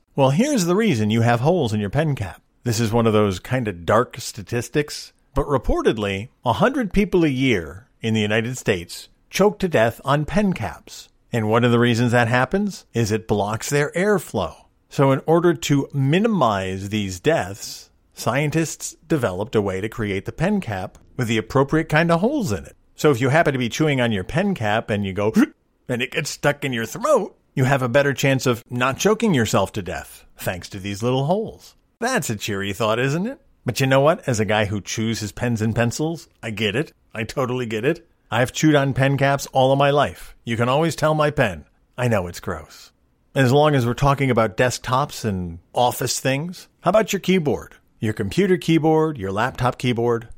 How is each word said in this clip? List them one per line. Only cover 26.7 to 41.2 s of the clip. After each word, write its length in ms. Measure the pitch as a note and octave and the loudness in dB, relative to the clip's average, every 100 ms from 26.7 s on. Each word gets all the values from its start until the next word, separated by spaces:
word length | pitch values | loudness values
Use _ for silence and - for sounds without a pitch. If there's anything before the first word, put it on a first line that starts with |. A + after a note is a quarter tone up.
your 120 | A#2+ | -4
throat, 500 | A2+ E3+ C#4 C4+ G3 _ _ | -6 -4 0 0 0 _ _
you 80 | - | -2
have 180 | B2+ C#3 | 2 2
a 80 | B2+ | 2
better 240 | C#3 C#3 | 2 2
chance 320 | C3 C#3+ C3+ | 0 0 2
of 180 | B2+ A2+ - | 0 -2 -4
not 300 | B2 B2+ - | -2 -2 2
choking 340 | G3 G#3+ A3+ | 0 2 2
yourself 380 | C#3 G#2+ A2 F#2+ | 2 2 0 0
to 80 | - | -4
death, 440 | F2+ D2+ - - _ - | -8 -10 -12 -20 _ -10
thanks 320 | - F2+ - | -8 -8 -12
to 100 | G#2 | -10
these 220 | G2+ G2 | -10 -4
little 240 | A#2 C3 | -2 -2
holes. 500 | C#3 G3 F#3 - - _ _ _ | 0 -2 -4 -12 -20 _ _ _
That's 300 | A#3 B3 C#3 | -4 -2 -4
a 60 | |
cheery 380 | G#2 - G2 G2 | -6 -4 -4 -4
thought, 260 | G2 A2 A2+ | -2 0 0
isn't 260 | C3+ D#3+ | 0 -2
it? 140 | G#3+ C#4 _ _ | -4 -8 _ _
But 140 | B2+ A2+ | -6 0
you 80 | C3+ | 2
know 140 | C3+ | 4
what? 260 | D3 F3+ - | 4 2 -2
As 120 | A2 | -2
a 60 | |
guy 200 | G#2 G#2+ | 0 0
who 160 | G2+ G#2 | 0 -4
chews 400 | - - A2 A2+ | -6 -4 -4 -4
his 100 | G#2 | -6
pens 300 | - A#2+ A2+ | -6 -4 0
and 140 | A2 | 0
pencils, 520 | A2 A#2 - D#3 E3 - _ | 0 -2 -2 -6 -6 -14 _
I 80 | A#2 | -12
get 240 | G2+ G#2+ | -4 -2
it. 160 | A2 D#3+ _ _ | -2 -6 _ _
I 80 | A2 | -10
totally 420 | A2+ - B2 B2+ | -6 -4 -2 -4
get 200 | A#2+ A2 | -4 -2
it. 220 | B2+ E3+ _ _ _ | -2 -2 _ _ _
I've 200 | A2+ B2 | -2 0
chewed 220 | - D#3 | 2 4
on 220 | D3 C#3 | 4 2
pen 220 | B2+ C3+ C#3 | 2 0 2
caps 280 | C#3 C#3 - | 0 0 -2
all 240 | C3 C3 | 2 2
of 60 | C#3 | 4
my 140 | C#3+ | 4
life. 440 | D3 A2+ - - - | 4 0 -4 -20 -14
You 140 | - A2+ | -6 0
can 100 | A#2+ | 2
always 280 | C#3 E3 | 2 0
tell 180 | - D#3 | 0 0
my 160 | D#3 | 2